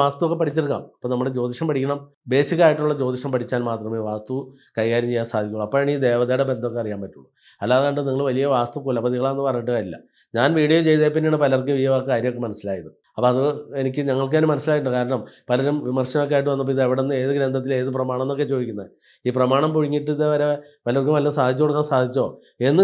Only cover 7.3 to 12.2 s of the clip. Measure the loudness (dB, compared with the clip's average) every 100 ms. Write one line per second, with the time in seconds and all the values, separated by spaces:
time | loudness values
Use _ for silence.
7.3 | _ _ _ 2 2 2 0 -2 0 0
8.3 | 0 2 0 0 -4 -2 0 2 0 0
9.3 | 0 -2 -2 -2 -2 -4 -10 -16 _ _
10.3 | 2 2 4 4 4 4 4 4 2 2
11.3 | 2 2 2 0 0 2 0 0 0